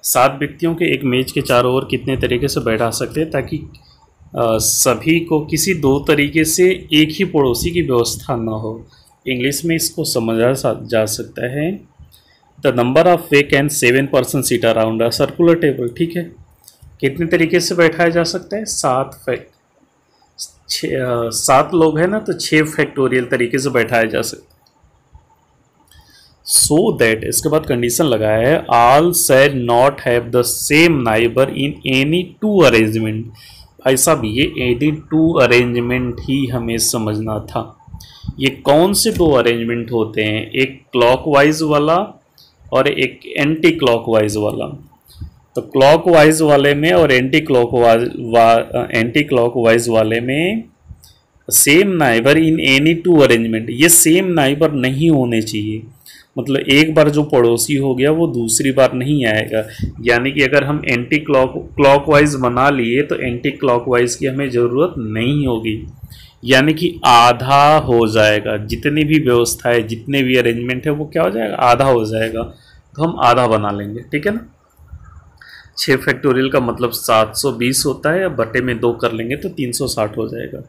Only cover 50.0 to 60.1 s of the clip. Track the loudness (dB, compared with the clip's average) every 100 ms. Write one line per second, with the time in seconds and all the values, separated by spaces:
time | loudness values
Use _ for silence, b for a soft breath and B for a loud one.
50 | 0 -2 -4 -4 -2 -4 -10 _ _ -20
51 | b b b _ -4 0 4 4 4 2
52 | 2 4 4 4 4 2 2 2 2 0
53 | 4 6 6 4 2 -4 -4 0 2 4
54 | 4 2 2 0 0 0 0 0 -4 0
55 | 2 2 2 -2 -2 -6 -6 -8 -12 -20
56 | B B B -10 -4 -4 2 2 4 4
57 | 4 2 0 4 4 2 0 -2 -2 0
58 | 0 0 0 -2 -4 -2 -2 2 2 2
59 | -2 0 0 0 -2 -4 -6 B B -6
60 | 0